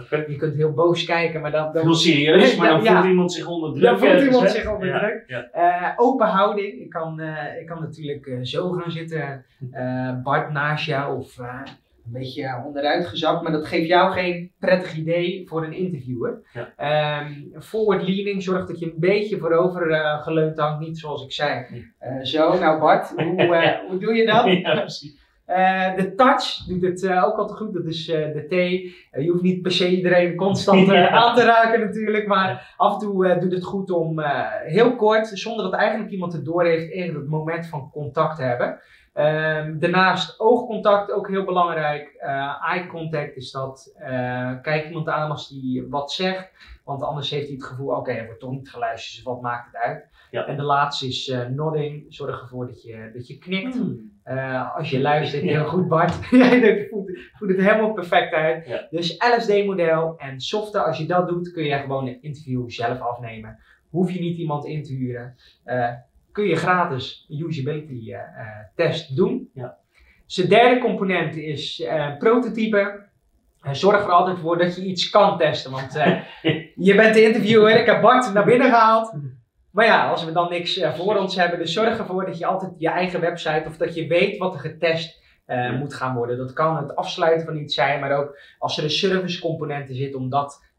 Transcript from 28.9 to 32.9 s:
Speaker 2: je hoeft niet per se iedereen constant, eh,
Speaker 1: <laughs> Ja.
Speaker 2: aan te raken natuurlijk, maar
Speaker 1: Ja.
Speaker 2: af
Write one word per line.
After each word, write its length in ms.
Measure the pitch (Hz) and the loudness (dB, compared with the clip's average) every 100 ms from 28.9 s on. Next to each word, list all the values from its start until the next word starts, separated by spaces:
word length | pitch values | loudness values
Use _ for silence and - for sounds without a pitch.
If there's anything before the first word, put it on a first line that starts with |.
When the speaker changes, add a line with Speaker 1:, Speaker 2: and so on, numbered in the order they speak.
| - _ - | -16 _ -4
Speaker 2:
je 60 | 165 | -2
hoeft 120 | 175 | 2
niet 200 | 185 180 | 2 0
per 80 | 185 | -2
se 160 | - 180 185 | 0 2 2
iedereen 400 | 175 175 170 - | 4 4 4 2
constant, 520 | 196 190 - 190 185 | 0 2 6 6 8
eh, 60 | |
Speaker 1:
<laughs> 60 | 196 | 8
Ja. 80 | - | 6
Speaker 2:
aan 260 | 220 233 233 | 6 6 6
te 80 | |
raken 360 | 226 226 226 226 | 6 6 6 2
natuurlijk, 460 | 208 220 214 214 202 | 0 -2 -2 -2 0
maar 220 | 196 185 | 0 0
Speaker 1:
Ja. 120 | - - - | -4 -12 0
Speaker 2:
af 160 | 202 | 0